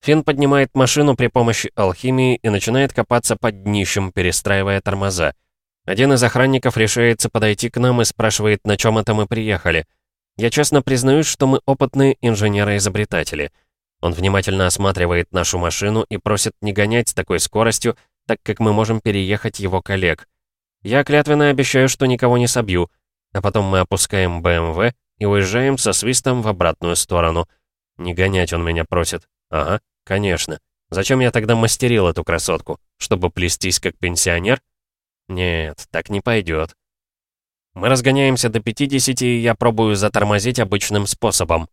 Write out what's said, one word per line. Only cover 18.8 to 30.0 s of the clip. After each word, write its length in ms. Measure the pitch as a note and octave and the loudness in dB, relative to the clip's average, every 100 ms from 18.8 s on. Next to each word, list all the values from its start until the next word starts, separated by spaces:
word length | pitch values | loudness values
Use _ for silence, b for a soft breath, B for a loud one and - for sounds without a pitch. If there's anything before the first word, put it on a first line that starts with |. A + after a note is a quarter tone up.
| A2 A2+ | 2 0
переехать 580 | A2+ G2+ F#2+ G2+ A2 - | 0 -2 0 -2 -4 -6
его 240 | G2 F#2 | -4 -4
коллег. 460 | - G2 F2+ D#2 - _ _ _ _ _ | -2 -2 0 -2 -6 _ _ _ _ _
Я 200 | F#2+ B2+ | -2 0
клятвенно 460 | C#3 D3 D3 D3 D3 | 2 2 2 2 2
обещаю, 400 | C3+ C3 C3+ C3 | 2 2 2 2
что 180 | - C3+ | 2 0
никого 320 | B2 B2 B2 | 2 2 2
не 80 | B2 | 2
собью, 420 | - A2 F2 E2+ _ _ _ _ | 0 0 0 -2 _ _ _ _
а 100 | G2 | -4
потом 220 | G2+ G#2 | -2 0
мы 160 | G2 F#2+ | 0 2
опускаем 640 | F#2 G2 - G2+ F#2 E2+ | 2 0 -2 0 0 0
Б 100 | E2+ | 0
М 200 | E2+ E2 | 0 0
В 180 | E2 A2+ A#2+ _ _ | 0 -2 -2 _ _
и 60 | |
уезжаем 520 | G#2 G2+ F#2+ A2 C3+ C3 | 0 2 2 0 0 0
со 160 | A2 | 0
свистом 500 | F2+ G#2+ B2+ - B2+ | -2 0 -2 0 -2
в 40 | A2 | -2
обратную 480 | F#2+ F2 D#2 E2+ | 0 0 0 -2
сторону. 540 | E2+ - F2 E2+ E2 E2 _ _ _ _ _ | -2 -2 0 0 0 -4 _ _ _ _ _
Не 180 | F2 | -10
гонять 380 | F2 F#2+ F#2+ F2 | -2 0 0 0
он 100 | E2+ | -2
меня 220 | E2+ E2 | -2 -2
просит. 420 | D#2+ F2+ E2 E2+ _ _ _ | -2 -2 -2 -6 _ _ _
Ага, 300 | D#2+ D2 G2+ _ _ | -4 -2 -4 _ _